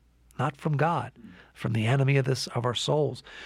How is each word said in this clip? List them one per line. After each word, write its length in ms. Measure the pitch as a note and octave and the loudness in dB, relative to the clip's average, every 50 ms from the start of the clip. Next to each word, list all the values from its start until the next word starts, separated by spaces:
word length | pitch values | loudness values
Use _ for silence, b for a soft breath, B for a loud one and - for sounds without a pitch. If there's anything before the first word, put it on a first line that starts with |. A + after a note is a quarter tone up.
| _ _ _ _ _ _ _ - | _ _ _ _ _ _ _ -4
not 200 | B2+ D3+ - - | -2 -2 -4 -4
from 180 | - E3 D3 | -2 -2 0
God, 360 | C#3 D3+ D#3+ - C#3 A2+ A#2 - - B B B B B B B | 2 2 2 0 0 -4 -6 -10 -16 B B B B B B B
from 160 | - - G2+ A2+ | -8 -4 -2 0
the 140 | A2+ G#2+ | 0 2
enemy 320 | A2+ C3+ C#3 C3+ C3+ C#3 C#3 | 2 4 4 4 4 4 4
of 80 | B2+ | 2
this, 200 | C3+ C3 - - - | 2 0 -2 -4 -4
of 160 | - B2 A#2+ | -4 -2 -2
our 100 | B2 A2+ | -2 -2
souls. 480 | - - - C#3+ D3+ D3 C3 A#2+ - B B B B B | -2 0 0 2 2 2 0 -2 -6 B B B B B